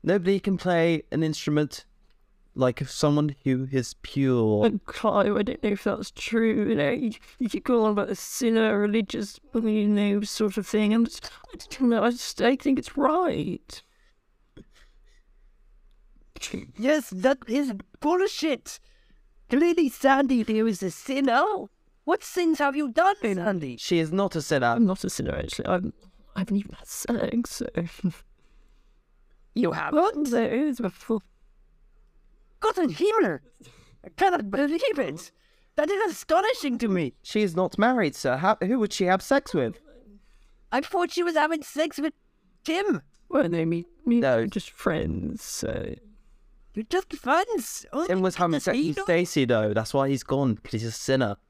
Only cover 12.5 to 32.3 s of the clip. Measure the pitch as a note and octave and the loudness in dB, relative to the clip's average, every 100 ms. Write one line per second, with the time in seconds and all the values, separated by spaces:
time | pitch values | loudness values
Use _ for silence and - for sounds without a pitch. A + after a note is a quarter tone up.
12.5 | C4+ - C4 - - C#4 D#4+ F4 - D3+ | 2 2 0 -2 -2 0 2 0 -2 -4
13.5 | F3+ _ - _ _ _ _ _ _ _ | -6 _ -20 _ _ _ _ _ _ _
14.5 | - - _ - _ _ _ _ _ _ | -20 -20 _ -20 _ _ _ _ _ _
15.5 | _ _ _ _ _ _ - _ - - | _ _ _ _ _ _ -20 _ -14 -10
16.5 | - - - B3 D#4 - F#3 B3+ C4+ - | -10 -12 -4 0 0 0 0 2 2 -2
17.5 | B3 C#4 G3+ - - D4 F4+ G4 - D#4+ | -2 -2 -4 -12 -4 0 2 0 -2 -2
18.5 | C4+ - - _ _ _ - _ _ _ | -4 -8 -20 _ _ _ -20 _ _ _
19.5 | C4 E4+ F4 C#4+ - C4+ C4+ C#4 B3+ G#3+ | 2 4 4 2 2 4 4 4 2 2
20.5 | A3 A3+ F#3+ F#3 - - C4+ C4+ A#3+ F#4 | 2 2 0 -4 -8 -6 0 2 2 2
21.5 | G#4 G3+ _ _ _ - G4 - - E4+ | -2 -8 _ _ _ -2 -2 -2 -2 0
22.5 | D#4 C#4+ C#4 D4 A#3 F#4 G4+ A3+ F#3 F3 | 2 0 0 -2 2 2 2 -2 -2 -2
23.5 | F#3+ C#3+ A#2 - F3 D#3+ F#3 G3 E3 C#3+ | -2 -6 -10 0 0 2 0 0 -2 0
24.5 | D3 B2 A#2 A3 F#3 F#3 - C#3 - - | 2 2 4 2 2 -4 -6 -6 -6 -6
25.5 | - - F3+ F#3 - - _ - - F#3 | -6 -2 -2 -2 -10 -20 _ -14 -8 -2
26.5 | G3+ G3+ - - - - A#3 - A3+ A#3 | -2 -4 -14 -14 -12 -4 -4 -2 -2 -4
27.5 | - A#3+ - E3+ - F3+ - - _ _ | -8 -6 -6 -6 -6 -6 -6 -20 _ _
28.5 | - _ _ _ _ _ _ _ _ _ | -20 _ _ _ _ _ _ _ _ _
29.5 | - G#3+ D#3+ D#3 D4 F#4+ D4 C#4+ A#3+ A3+ | 0 0 0 0 2 2 0 -2 0 0
30.5 | A3+ D4+ B3 G#3+ - - A3+ - _ - | 0 -2 -2 -6 -6 -4 -4 -4 _ -20
31.5 | _ _ _ _ _ _ _ _ | _ _ _ _ _ _ _ _